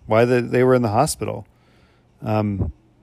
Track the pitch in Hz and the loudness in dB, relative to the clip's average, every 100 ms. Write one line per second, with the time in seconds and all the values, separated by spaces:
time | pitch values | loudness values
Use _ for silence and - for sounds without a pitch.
0 | - 110 120 123 120 123 127 127 117 110 | 0 2 4 2 0 0 2 2 2 0
1 | 160 - 107 113 - _ _ _ _ _ | -2 -4 -10 -10 -16 _ _ _ _ _
2 | _ _ 127 107 107 98 - - _ _ | _ _ -4 -2 -2 -4 -6 -8 _ _